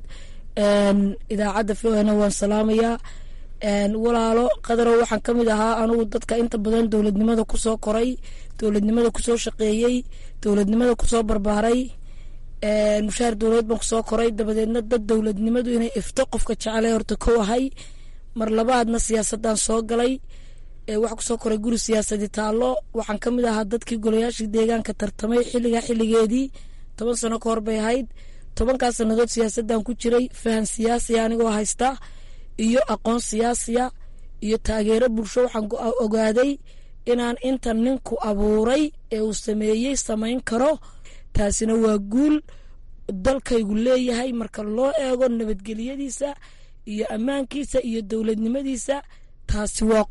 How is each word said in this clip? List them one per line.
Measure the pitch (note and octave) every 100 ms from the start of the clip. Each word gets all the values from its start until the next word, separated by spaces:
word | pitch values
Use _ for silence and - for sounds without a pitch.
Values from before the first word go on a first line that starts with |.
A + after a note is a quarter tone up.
| - - - - - -
Een, | G3+ G3+ G3+ G3+ G3 - -
idaacadda | G#3 G#3 G3+ G#3+
V | G#3 A3+
O | G#3+
A-na | G#3+
waan | G#3 G#3
salaamayaa. | - G3+ G#3+ A3 A3 A#3 A#3 - - - - - -
Een, | G#3+ G3+ G3+ A3
walaalo | A#3 A#3 A3+ A3+ B3 -
Khadarow, | - A#3 A#3 A#3
waxaan | A3+ G#3+
ka | -
mid | A#3+ A3+
ahaa | G#3+ A3 A3+
anugu | A3+ A#3 A3
dadka | A#3 - A3+
inta | A#3 A3+
badan | G#3 A3+ A3+
dowladnimada | G#3+ G#3 G3 A3 A3+ A3
ku | -
soo | A3 A3
koray, | G#3+ A3 B3 B3 - - - -
dowladnimada | A3 G#3 G#3 A#3 A#3
ku | -
soo | A#3+ A#3
shaqeeyey, | - - G#3+ A3 A#3+ B3 - - - -
dowladnimada | G#3 G3+ G3 A3 B3 A#3
ku | -
soo | A#3
barbaaray. | A3 A3 G#3 G#3 A#3 B3 C4 - - - - - - -
Een, | G#3+ G#3+ G#3 G#3 G#3
mushaar | G3 A#3+ G#3
dowladeed | A3 A#3 A3
baan | A3
ku | -
soo | A3+
koray, | A3 A3 A#3
dabadeedna | G#3+ G#3+ A3 A3 A#3+
dad | G#3+ A#3+ G#3
dowladnimadu | A3 G#3+ G3+ A3 B3 A#3+
inay | A#3 A3+ G#3+
ifto | - - C4
qofka | A3 - G#3+
jecel | A3 A3 A3+
ee |
horta | A3 - G#3+
kow | A#3+ A#3
ahay. | G3+ B3 C4+ - - - - - - A#3
Mar | A3
labaadna | A3 A3+ B3 A3+ A3+
siyaasaddaan | - A3 G#3 G#3+ A3 G#3+
soo | - A3+
galay. | A3 A#3 B3 C4 - - - - - - -
Ee, | G#3+
waxaan | A3+ A3+
ku |
soo | - A#3
koray | A3+ G#3+
guri | A3+ A3+
siyaasadi | - G#3+ G3+ G#3+ G#3
taallo. | G#3 G#3+ A3 B3+ B3+ -
Waxaan | A3+ G#3+ G#3
ka | A#3
mid | B3 A#3
ahaa | G#3+ G#3
dadkii | A#3 - A3+
golayaashii | A3 A3 A#3 A#3 G#3+
deegaanka | A3+ A3 A3+ G#3+
tartamay | - G3+ - A3 A#3+
xilligaa | A#3+ B3 A#3+ A#3
xilligeedii. | A#3 A3+ A3 A3+ A3 B3 C4+ - - - - -
Toban | A#3 A#3
sano | A3+ A3+
ka | A3+
hor | A3+
bay | G#3+ A3
ahayd. | A3 B3+ A3+ - - - - -
Tobankaas | A3 C4 A#3+ A3+
sannadood | A3 A3 A#3
siyaasaddaan | A3+ A3 A#3 A3 A3+
ku | A3+ A3+
jiray. | A#3 A#3+ B3+
Fahan | - A3+ A3 G#3
siyaasi | - A3+ A#3+ - A3+
anigoo | A3+ A#3 A3+
haysta | G#3+ G#3 - B3 C4 - - - - - -
iyo | A3 B3 D#4
aqoon | G#3+ A3 A#3
siyaasiya | - G#3+ A#3 A#3 - A#3 B3 - - - - -
iyo | G#3 A3
taageero | - A3 G#3+ A3 B3
bulsho. | A3 G#3 B3
Waxaan | B3 A3+ G#3
go-, | A#3 A3+ A#3+
ogaaday | G#3+ A3 A3 A3 C#4 C#4 - - - - -
inaan | A#3+ A#3+ A#3
inta | B3+ C4 A#3+
ninku | A3 B3 C4 - A3+
abuuray | A3 G3+ G#3 G#3+ A3+ C#4 D4+ - -
ee | G#3+
uu | A3
sameeyey | F#3+ - G#3+ G#3+ A3 C4 C4
samayn | - G#3+ A3 B3+
karo. | - A3+ C#4+ D4+ - - - - -
Taasina | - G3+ - A3
waa | A3+ A3 G#3+
guul | G3+ A#3+ D4 D4+ - - - - - - -
dalkaygu | F#3+ G3+ C4+ - A#3 G#3 G#3+
leeyahay | B3 B3+ B3 A#3 C4
marka | A#3+ G#3+ -
loo | G#3 A3 C4+ D4+
eego | C4 B3+ C4
nabadgelyadiisa | A#3 A3 G3 G3+ A3 A#3+ C#4 C#4 - C#4+ C#4+ - - - - -
iyo | G#3 A3
ammaankiisa | A3 B3 C#4 C4 C#4+ C4+ C4
iyo | B3 A3+
dowladnimadiisa. | G3+ A3 A3 A3 A3 C4+ C4+ B3+ - C#4 - - - - -
Taasi | G3+ G#3 - A3
waa | A3 G#3